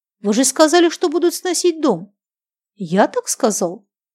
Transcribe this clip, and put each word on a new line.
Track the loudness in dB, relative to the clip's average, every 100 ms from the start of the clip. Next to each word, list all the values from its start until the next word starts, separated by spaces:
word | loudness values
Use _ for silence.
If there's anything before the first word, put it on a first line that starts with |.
| _ _
Вы | -2
же | 0
сказали, | 0 2 4 4 2
что | 0 -4
будут | 0 -2
сносить | -2 -6 -2 -2 0
дом". | 0 -2 -6 _ _ _ _ _ _
"Я | -12 -2 2 2
так | 0 -6
сказал?" | -2 -2 -2 -4 -6 _ _ _